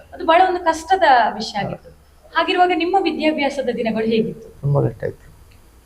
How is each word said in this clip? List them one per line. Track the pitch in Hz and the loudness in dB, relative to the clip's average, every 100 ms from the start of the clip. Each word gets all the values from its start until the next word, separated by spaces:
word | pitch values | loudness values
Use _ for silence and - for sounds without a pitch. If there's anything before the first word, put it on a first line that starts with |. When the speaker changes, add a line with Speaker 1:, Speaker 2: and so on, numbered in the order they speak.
| - | -20
Speaker 1:
ಅದು | - 320 | -4 2
ಬಹಳ | 339 370 | 4 4
ಒಂದು | 359 | 0
ಕಷ್ಟದ | 339 320 - 381 320 247 220 | -2 -2 0 2 4 4 2
ವಿಷಯ | 214 - 208 | -2 -8 -6
ಆಗಿತ್ತು. | 180 - - - _ _ _ 320 | -6 -8 -16 -20 _ _ _ -4
ಹಾಗಿರುವಾಗ | 330 359 359 | 0 2 2
ನಿಮ್ಮ | 330 339 392 | 2 0 0
ವಿದ್ಯಾಭ್ಯಾಸದ | 330 285 311 285 277 269 240 233 | 0 0 0 0 -2 -2 -4 -4
ದಿನಗಳು | 220 220 | -4 -2
ಹೇಗಿತ್ತು? | 220 226 170 - - - | 0 0 -2 -6 -16 -8
Speaker 2:
ತುಂಬಾ | 139 143 127 | -2 0 0
ಕಷ್ಟ | - | -4
ಇತ್ತು, | 98 - - - - - - _ | -10 -10 -18 -20 -20 -20 -20 _